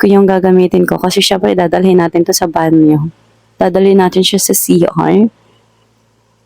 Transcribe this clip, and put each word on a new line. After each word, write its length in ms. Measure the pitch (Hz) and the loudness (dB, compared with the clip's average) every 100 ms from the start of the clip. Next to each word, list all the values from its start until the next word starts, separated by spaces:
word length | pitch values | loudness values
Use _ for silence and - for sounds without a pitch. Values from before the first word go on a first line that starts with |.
ko 80 | 202 | 2
yung 160 | 196 196 | 2 2
gagamitin 560 | 190 185 185 180 185 175 | 2 2 2 2 0 -2
ko. 80 | 170 | -2
Kasi 240 | 185 202 | -4 -2
syempre, 320 | 190 190 208 | -2 -2 -2
dadalhin 480 | 185 170 175 185 180 | 0 -2 0 2 2
natin 240 | 170 170 170 | 0 -2 -2
to 80 | |
sa 160 | 185 180 | -2 -4
banyo. 640 | 165 160 160 156 151 160 - _ _ _ - | -2 0 2 2 0 -4 -12 _ _ _ -4
Dadalhin 400 | 185 185 196 196 | -2 0 2 2
natin 240 | 180 190 185 | 2 0 -2
siya 160 | 196 | -2
sa 160 | - 196 | -4 -4
C 240 | - 180 | -2 0
R. 480 | 170 165 160 185 226 - _ _ _ _ _ _ _ _ _ _ | 0 -2 0 0 0 -4 _ _ _ _ _ _ _ _ _ _